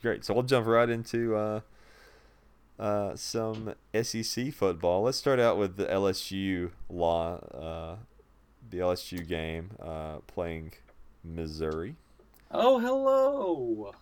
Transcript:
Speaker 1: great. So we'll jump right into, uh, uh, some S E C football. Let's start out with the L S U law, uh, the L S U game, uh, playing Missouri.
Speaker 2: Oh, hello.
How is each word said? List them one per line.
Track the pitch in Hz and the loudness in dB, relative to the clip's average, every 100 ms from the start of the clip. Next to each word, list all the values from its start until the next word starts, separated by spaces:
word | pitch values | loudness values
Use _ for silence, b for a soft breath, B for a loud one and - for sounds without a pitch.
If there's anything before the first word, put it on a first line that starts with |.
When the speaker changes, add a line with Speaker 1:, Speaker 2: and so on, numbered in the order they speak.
Speaker 1:
great. | 117 - | 0 0
So | - | 2
we'll | 110 | 2
jump | 127 131 113 | 4 4 6
right | 117 120 | 6 4
into, | 117 113 117 117 107 | 2 -2 0 2 2
uh, | 107 107 - b b b b b b b b - _ - | 0 -2 -8 b b b b b b b b -20 _ -6
uh, | 107 104 98 113 | -2 0 -2 -6
some | - 117 110 110 110 - _ | -6 -4 -4 -6 -8 -12 _
S | 110 113 113 | -2 -2 -4
E | |
C | 110 - 131 | -4 -4 -4
football. | - 95 82 87 92 | 0 0 2 2 4
Let's | 117 131 | 2 2
start | 143 127 | 2 4
out | 117 95 | 6 4
with | 98 92 | 2 0
the | 95 | 0
L | 95 98 | 2 2
S | 92 - | 0 -4
U | 98 95 90 87 - - | -2 0 0 -2 -6 -8
law, | 90 85 85 82 87 | 0 2 2 0 -6
uh, | 50 65 80 82 82 98 117 - _ _ _ _ 117 | -10 -12 -10 -8 -10 -12 -16 -20 _ _ _ _ -10
the | 90 | -2
L | 90 | 0
S | 90 - | 0 -4
U | 90 | -8
game, | 82 85 80 82 90 110 | -4 -4 -4 -6 -8 -12
uh, | 82 78 78 78 - | -10 -8 -8 -10 -10
playing | - 85 80 80 - - - - - 82 | -6 -4 -6 -10 -16 -20 -20 -20 -18 -12
Missouri. | 82 80 78 80 78 95 160 _ - _ - - | -8 -6 -4 -2 -2 -6 -10 _ -20 _ -20 -6
Speaker 2:
Oh, | - 240 254 | 2 4 4
hello. | 240 269 269 269 262 277 190 156 120 107 - - | 2 0 2 4 4 2 -2 -2 -2 -4 -6 -14